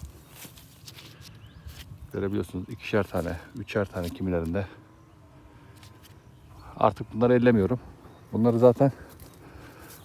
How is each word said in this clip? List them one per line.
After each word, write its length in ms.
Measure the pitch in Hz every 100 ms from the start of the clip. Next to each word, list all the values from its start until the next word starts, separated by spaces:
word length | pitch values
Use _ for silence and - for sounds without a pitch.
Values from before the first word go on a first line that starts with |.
| - - - - - - - - - - - - - - - - - - - - -
Görebiliyorsunuz 560 | 101 95 104 98 92 92
ikişer 340 | 120 - 107
tane, 340 | 98 92 82 82 - -
üçer 280 | 101 110 98
tane 240 | 95 85
kimilerinde. 560 | 85 92 87 82 92 95 - - - - - - - - - - - - - - - - - - - - -
Artık 360 | 110 - 110
bunları 200 | 110 120
ellemiyorum. 460 | 123 120 117 92 - - - - - -
Bunları 260 | - 120 117
zaten 320 | 123 117 139 - - - - - - - - - - -